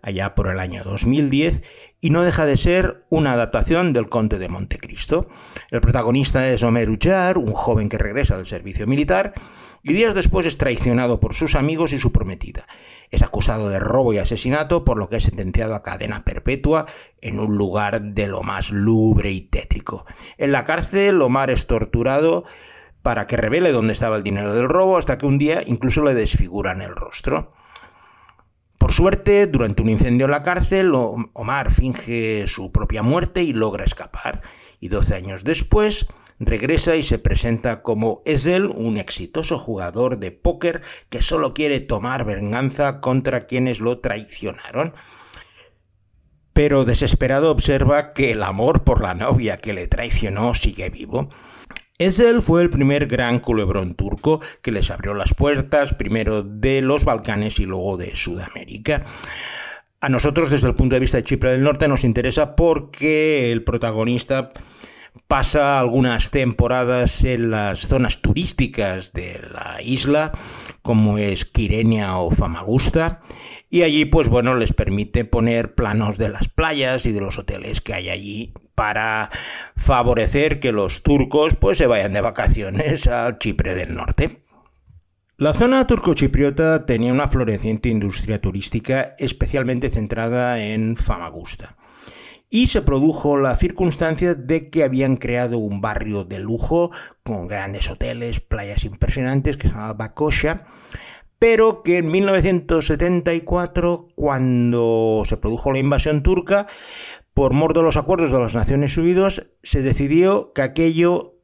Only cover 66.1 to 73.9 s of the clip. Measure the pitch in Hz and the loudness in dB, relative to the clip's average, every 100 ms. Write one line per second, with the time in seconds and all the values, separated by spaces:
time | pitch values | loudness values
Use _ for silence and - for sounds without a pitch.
66.1 | 117 - 143 127 113 120 127 123 123 120 | 2 0 0 0 0 0 2 2 2 0
67.1 | - 131 123 117 110 101 92 - 135 120 | 2 0 2 0 0 -2 -4 -2 0 2
68.1 | - - 101 180 - 127 - 101 92 90 | 0 0 0 -2 -2 -2 0 -4 -4 -8
69.1 | - 90 - - - - - 110 131 135 | -12 -12 -14 -16 -14 -12 -12 -4 -2 2
70.1 | 147 156 - - - - - - 113 107 | 2 0 -6 -12 -18 -18 -12 0 4 4
71.1 | 104 101 95 - - 104 107 113 110 101 | 2 0 -2 0 0 0 2 2 2 0
72.1 | 92 85 - 95 82 92 127 127 160 165 | -2 0 0 0 -4 0 0 2 0 0
73.1 | - - - - - _ 175 165 | -4 -12 -20 -20 -20 _ 2 4